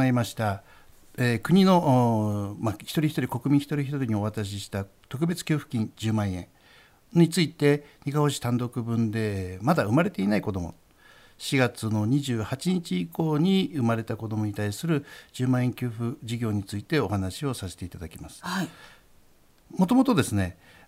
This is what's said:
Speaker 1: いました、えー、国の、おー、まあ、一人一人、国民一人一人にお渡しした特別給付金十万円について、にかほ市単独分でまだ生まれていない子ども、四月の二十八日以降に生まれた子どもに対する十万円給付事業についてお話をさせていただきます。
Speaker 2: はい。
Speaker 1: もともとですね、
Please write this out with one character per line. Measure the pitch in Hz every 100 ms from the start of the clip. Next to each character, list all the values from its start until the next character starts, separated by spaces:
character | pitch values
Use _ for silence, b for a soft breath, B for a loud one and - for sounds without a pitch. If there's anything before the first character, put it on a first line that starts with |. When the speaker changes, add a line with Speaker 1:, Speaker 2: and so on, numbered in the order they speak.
| 131
Speaker 1:
い |
ま | 123
し | 110
た、 | - 107 101 b b b b - -
え | 123
ー、 | 117
国 | - 190 190
の、 | 175
お | 160 127 120 110 107 104 101 110
ー、 |
ま | 110
あ、 | -
一 | -
人 | 165
一 | 151 151
人、 | 127
国 | 120 135
民 | 143
一 |
人 | 143 147
一 | 135
人 | 143 123
に |
お | 107
渡 | 107 110
し | 98 101
し | -
た | 98 98 _ -
特 | 135 170
別 | 170
給 | - 151
付 | -
金 | 117 107 -
十 | 110
万 | 107 101
円 | 90 - b b b b b _
に | 170 165
つ | 180
い | 165
て、 | - 143 143 B B
に | 143
か | 147
ほ | 147
市 | 135
単 | 120 120
独 | 120 127
分 | 113 117 110
で | 110 107 98 92 92
ま | 120
だ | 165
生 | 104
ま | 143
れ | 196
て | -
い | 196
な | -
い |
子 | -
ど | 95
も、 | 85 - _ b b b b -
四 | - 139
月 | 120 - 110
の | 107 107
二 | 143
十 | 135 117
八 | 101 131 175
日 | 180 - 180
以 | 170
降 | - 160 151
に | 185 190 -
生 | 147
ま | 113 113
れ |
た | 110 110
子 | 110
ど | 110
も | 104
に |
対 | 101 104
す | 104 165
る | 151 B B B
十 | - 127
万 | 127
円 | 123
給 | - 123
付 | 113 117 -
事 | 110 117
業 | 113
に | 104
つ | 98 101
い |
て | - 151
お | 98
話 | 101 92 -
を | 143
さ | 117 92
せ | -
て |
い | 87
た | 85
だ | 82
き | 76
ま | 78
す。 | -
Speaker 2:
は | 180 190
い。 | 165 B B B B - _ _ _ _ - -
Speaker 1:
も | 180
と |
も | 254
と | 262
で | 180
す | 113
ね、 | 101 90 b b b